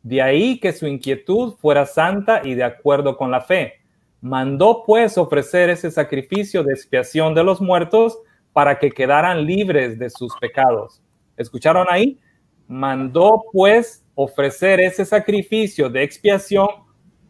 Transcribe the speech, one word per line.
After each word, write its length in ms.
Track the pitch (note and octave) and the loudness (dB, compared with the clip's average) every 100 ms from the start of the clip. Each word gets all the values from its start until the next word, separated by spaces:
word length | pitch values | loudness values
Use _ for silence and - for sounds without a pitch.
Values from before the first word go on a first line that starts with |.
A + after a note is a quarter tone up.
De 180 | A2+ C3 | -4 0
ahí 400 | C3 D3 A#3+ B3+ | 2 2 0 0
que 120 | F#3+ | -4
su 140 | - D3+ | -4 -8
inquietud 680 | C#3 C3+ C3+ - G3+ B3 | -8 -6 -6 -2 -2 -2
fuera 320 | - D3+ C#3+ C#3 | -2 2 2 2
santa 560 | - E3 G3+ G3+ A3 | 0 0 0 0 0
y 100 | C3+ | -2
de 100 | B2 | -2
acuerdo 520 | B2 - C#3+ C#3+ C#3+ B2+ | -4 -2 0 2 0 -2
con 140 | C3 | -4
la 100 | B2+ | -4
fe. 400 | - F#3 B2+ _ _ _ _ _ | 0 -2 -2 _ _ _ _ _
Mandó, 640 | B2+ C3 C3 C#3 G3+ A3+ - | -6 -4 -4 2 2 2 2
pues, 300 | A3 A3+ G#3+ | 2 2 0
ofrecer 540 | E3 C#3+ - F3+ F3 | 0 -2 0 0 2
ese 200 | F3 E3+ | 0 -4
sacrificio 720 | D#3+ C#3+ C#3 C3 G3 G3+ F#3 | -4 -4 -4 -4 -6 -4 -4
de 120 | C#3 | -2
expiación 600 | C3+ - B2+ B2+ D#3 D#3+ | -4 -4 -4 -2 -2 0
de 80 | D#3+ | 2
los 180 | F3+ F3+ | 2 0
muertos 580 | F#3 F#3 - A3 A3+ A3+ _ _ _ | 0 0 2 2 2 -2 _ _ _
para 260 | D3 C#3+ C#3 | 0 2 2
que 120 | C#3+ | -2
quedaran 560 | - C3 C#3+ F3 F3 D3+ | -2 2 2 2 -2 -2
libres 520 | F#3+ G3 D3+ B2 A2+ | -2 0 0 -2 -6
de 120 | B2 | -12
sus 260 | - B2 - | -10 -14 -8
pecados". 680 | A#2+ C3+ C3 A2+ G#2+ _ _ _ _ - | -6 0 2 0 -6 _ _ _ _ -14
¿Escucharon 500 | A#2 B2 D#3 F3+ F3+ | -12 -2 0 2 2
ahí? 300 | F3 B3 C4+ _ _ _ _ _ | 2 0 -4 _ _ _ _ _
Mandó, 760 | C3 C3+ C3 C3 D3 G3 A3 A3 | -8 -6 -4 -4 2 4 4 0
pues, 520 | F#3+ G3 A3+ A#3 - _ | 2 4 4 0 -14 _
ofrecer 680 | - C#3 - C#3 C#3 F#3+ F#3 | -6 -4 -2 -4 0 0 2
ese 240 | F#3 F#3 | 2 -2
sacrificio 840 | F#3+ G#3+ G#3+ G3+ G3 A3 G#3 - C3 | -2 0 0 -4 -2 -2 -2 -2 -2
de 140 | B2+ | -2
expiación 680 | C#3+ - G#3 G3 G3 G3+ G3 - _ _ _ _ | -4 -2 0 0 0 0 0 -2 _ _ _ _